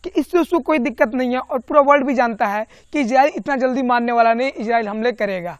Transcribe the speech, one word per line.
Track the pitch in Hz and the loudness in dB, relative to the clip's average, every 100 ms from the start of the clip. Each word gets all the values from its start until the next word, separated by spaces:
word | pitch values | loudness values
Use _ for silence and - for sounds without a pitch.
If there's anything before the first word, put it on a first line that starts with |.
कि | 359 | -4
इससे | 349 285 349 | -4 -2 -2
उसको | 311 339 | 0 -2
कोई | 254 311 | 0 0
दिक्कत | 240 320 277 | 0 -2 -2
नहीं | 247 254 | 0 -2
है | 254 | -2
और | - 269 | -4 -6
पूरा | - 302 | 0 2
वर्ल्ड | 277 285 269 | 4 4 2
भी | |
जानता | 254 240 220 214 | 0 0 0 -2
है | 208 226 - _ | -2 -8 -14 _
कि | 302 | -2
इजराइल | 240 262 285 - | 0 4 2 0
इतना | 254 269 | -4 -2
जल्दी | 262 254 | 0 0
मानने | 247 240 240 | 0 0 2
वाला | 233 226 | 2 2
नहीं, | 226 262 | 2 -2
इजराइल | - 214 233 214 | -4 -2 -2 -2
हमले | 220 233 | -2 -4
करेगा। | 208 208 190 175 156 | -2 -4 -4 -8 -14